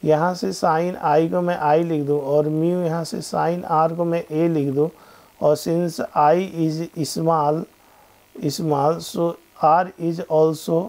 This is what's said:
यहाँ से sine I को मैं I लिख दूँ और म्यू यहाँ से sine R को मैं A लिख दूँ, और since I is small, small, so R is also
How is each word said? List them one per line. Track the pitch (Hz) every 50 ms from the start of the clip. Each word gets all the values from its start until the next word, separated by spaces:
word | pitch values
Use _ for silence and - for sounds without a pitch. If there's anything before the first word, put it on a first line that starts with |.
| -
यहाँ | 151 151 151 160 180 185
से | 170 - 190 185
sine | - - 180 160 160 170 180 185 - -
I | 160 147 156 165 165
को | 175 180
मैं | 175 175 175 170
I | - 147 147 160 170 170
लिख | 165 151 147 139
दूँ | 147 147
और | 139 135 143 151 151 151
म्यू | 156 156 160 170 180 180
यहाँ | 180 165 160 170 165
से | - - 185 160
sine | - - 170 156 165 175 180 175 - 165 156
R | 160 165 165 170
को | 170
मैं | 170 165 170 165
A | - 151 156 165 170 165
लिख | 160 139 139 135
दूँ, | 139 151 165 - - - - - - - _ _ _
और | - 147 151 151
since | - 175 165 170 175 170 160 - - - -
I | 165 151 147 156 180 190 185 - 165 165
is | 160 156 160 170 170 _ 175 151 -
small, | - 165 165 160 165 160 147 147 151 160 175 - _ _ _ _ _ _ _ _ _ _ _ _ _ - - 151
small, | 139 - 170 160 147 139 139 151 165 165
so | 165 - - 175 170 170 170 - _ _ _ - -
R | 156 156 175 185 185 185 -
is | 170 165 170 165 175 -
also | 165 156 160 160 160 151 - - 170 165 180